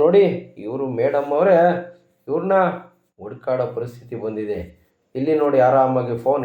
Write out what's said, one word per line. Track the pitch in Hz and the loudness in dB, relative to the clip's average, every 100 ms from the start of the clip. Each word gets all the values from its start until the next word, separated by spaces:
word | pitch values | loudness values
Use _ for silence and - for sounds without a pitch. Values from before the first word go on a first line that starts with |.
ನೋಡಿ, | 151 190 131 - - - 104 | 4 4 4 0 -10 -14 -10
ಇವರು | 131 135 117 | -6 -6 -2
ಮೇಡಮ್ | 135 143 143 143 | 0 0 -2 0
ಅವರೇ | 190 170 175 165 - - _ _ - | 4 4 4 2 -6 -16 _ _ -6
ಇವ್ರನ್ನ | 151 185 190 175 - - _ _ _ | -4 0 2 0 -2 -12 _ _ _
ಹುಡುಕಾಡೋ | 98 127 - 127 120 151 | -18 -12 -4 -2 -4 -6
ಪರಿಸ್ಥಿತಿ | 120 - - 113 107 | -8 -10 -14 -10 -8
ಬಂದಿದೆ. | 107 107 95 87 - _ _ _ 131 | -6 -6 -8 -10 -18 _ _ _ -6
ಇಲ್ಲಿ | 143 151 | -2 0
ನೋಡಿ, | 147 135 127 | 2 4 4
ಆರಾಮಾಗಿ | 135 135 127 120 117 131 | 4 2 0 -2 -4 -2
ಫೋನ್ | 139 | -2